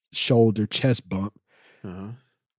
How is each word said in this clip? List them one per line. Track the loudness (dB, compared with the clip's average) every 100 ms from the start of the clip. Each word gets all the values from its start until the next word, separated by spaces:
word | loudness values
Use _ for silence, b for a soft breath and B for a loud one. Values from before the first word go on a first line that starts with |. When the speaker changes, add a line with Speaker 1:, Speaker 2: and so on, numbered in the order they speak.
| _
Speaker 1:
shoulder | -6 2 4 4 2 -2
chest | 0 0 0 -4
bump. | -8 -8 -12 b b b b
Speaker 2:
Uh-huh. | -16 -14 -14 -18 _ _ _